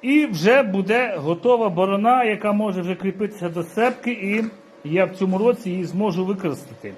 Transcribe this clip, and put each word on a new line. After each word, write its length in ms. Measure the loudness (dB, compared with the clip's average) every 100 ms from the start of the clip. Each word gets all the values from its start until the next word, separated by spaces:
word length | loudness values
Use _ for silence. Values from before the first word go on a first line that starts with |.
І 240 | 4 2 2
вже 360 | 0 4 4
буде 520 | 4 0 0 0 0 -2
готова 520 | -2 0 2 4 2
борона, 560 | 2 0 2 4 4
яка 280 | 2 0 0
може 280 | 0 0 -2
вже 140 | -4
кріпитися 540 | -4 -4 -4 -6 -4 -6
до 140 | -6
сцепки, 480 | -6 0 0 0 -6
і 340 | -4 -2 -2 -2 -8 -20 -16
я 200 | -2 2
в 120 | 0 0
цьому 220 | 0 2
році 320 | 2 0 -2
її 140 | -6
зможу 400 | -4 -2 -2 -2
використати. 680 | -2 -2 -4 -6 -12 -16 -16